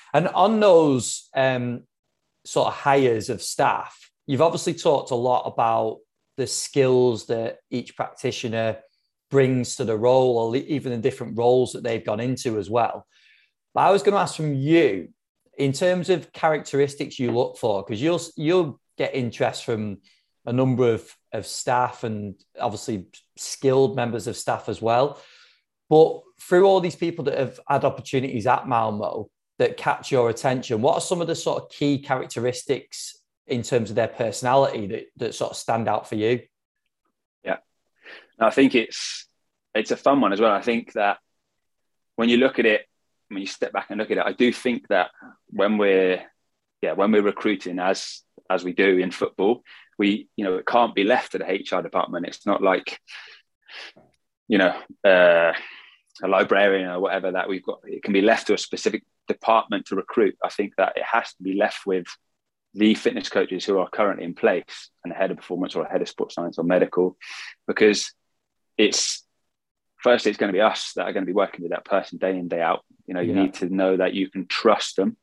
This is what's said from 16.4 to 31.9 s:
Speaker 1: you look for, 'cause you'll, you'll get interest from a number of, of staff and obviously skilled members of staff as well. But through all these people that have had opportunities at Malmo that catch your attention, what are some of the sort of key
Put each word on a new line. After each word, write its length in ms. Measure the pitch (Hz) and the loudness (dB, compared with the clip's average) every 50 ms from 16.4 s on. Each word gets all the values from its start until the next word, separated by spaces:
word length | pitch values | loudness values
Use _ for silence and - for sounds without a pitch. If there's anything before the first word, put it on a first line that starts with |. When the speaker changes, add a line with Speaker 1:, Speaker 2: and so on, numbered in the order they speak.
| - 160 156 147 - - - 139 143 139 139 - 151 127 - - | 0 0 0 0 -2 -2 0 0 0 0 -2 -6 -10 -8 -6 -4
Speaker 1:
you 140 | 131 120 | -2 0
look 260 | 117 120 131 - - - | 0 0 0 -2 -4 -4
for, 240 | - 117 101 98 98 | -2 -2 -2 -2 -4
'cause 180 | - 117 101 | -6 -6 -2
you'll, 200 | 127 160 175 165 170 - - | 0 0 0 -2 -4 -8 -10
you'll 460 | - 156 151 180 185 175 147 117 - _ _ _ - | -4 0 2 2 2 2 0 -4 -12 _ _ _ -6
get 180 | 143 127 - | -4 -4 -2
interest 480 | 135 123 117 - - 135 113 - - - | -4 -4 -4 -2 -2 -2 -2 -2 -4 -6
from 380 | - 117 110 110 104 98 - _ _ _ _ _ _ _ _ _ | -6 -4 -4 -4 -6 -10 -12 _ _ _ _ _ _ _ _ _
a 60 | 117 | -4
number 420 | 120 127 131 131 127 117 127 120 113 | 0 0 2 2 2 4 4 2 2
of, 220 | 104 - - - _ _ _ | 0 -4 -10 -20 _ _ _
of 140 | - 113 98 - | -10 -10 -10 -10
staff 560 | - - - - 127 123 123 123 - - - | -10 -8 -4 -2 0 0 0 -2 -4 -6 -8
and 320 | 117 110 104 104 101 95 - _ _ _ - | -8 -8 -8 -8 -10 -12 -14 _ _ _ -6
obviously 480 | - 120 104 107 - - 113 98 85 - - - _ _ _ - | -4 -4 -4 -6 -6 -6 -6 -6 -8 -12 -20 -20 _ _ _ -14
skilled 580 | - - - - - 135 131 131 135 127 - | -14 -12 -8 -2 0 2 4 4 4 2 0
members 320 | 135 120 117 113 117 98 120 | -2 -4 -4 -4 -6 -6 -6
of 80 | 104 | -8
staff 320 | - - - 120 110 - - | -6 -4 -4 -4 -4 -4 -8
as 140 | 107 - | -8 -4
well. 400 | 110 113 117 120 135 143 - - - - - - - _ _ _ _ _ _ _ _ - | 0 2 2 2 2 0 -2 -8 -20 -20 -20 -20 -20 _ _ _ _ _ _ _ _ 4
But 320 | 156 156 160 - - - - _ _ - | 6 8 8 6 4 -2 -12 _ _ -20
through 260 | - - 185 180 190 | -2 2 4 6 6
all 140 | 196 190 190 | 6 6 4
these 160 | 175 180 - | 2 0 -4
people 300 | - 175 170 170 165 143 | -4 -6 -6 -4 -4 -4
that 120 | 139 131 123 | -2 -2 -2
have 220 | 135 120 - - - - | -2 -4 -6 -8 -4 -2
had 180 | 143 135 - | 0 0 0
opportunities 600 | 139 - - - - - 135 123 139 135 120 98 127 | 0 -2 -4 -6 -4 -2 -2 -2 -2 -4 -2 0 2
at 200 | 123 - - - | 0 0 0 0
Malmo 600 | 127 117 113 110 104 104 107 90 - - 107 - _ _ _ _ _ - | 0 0 0 0 -2 -4 -4 -6 -6 -8 -10 -12 _ _ _ _ _ -2
that 180 | 127 117 - - | 0 0 -2 -2
catch 340 | - 151 139 - - - | -2 -2 -2 -2 -2 0
your 180 | 139 131 120 117 | 2 2 2 2
attention, 520 | 110 - - 139 127 131 117 - 123 107 | 0 0 0 0 0 -2 -2 -2 -2 0
what 140 | 113 147 - | 2 2 2
are 60 | 170 | 0
some 200 | 165 - 185 175 | 0 -2 -2 -2
of 60 | 170 160 | -2 -4
the 80 | 165 | -6
sort 260 | 165 - 165 139 - | -4 -4 -4 -4 -4
of 80 | - - | -6 -10
key 300 | - - 151 143 | -6 -2 0 0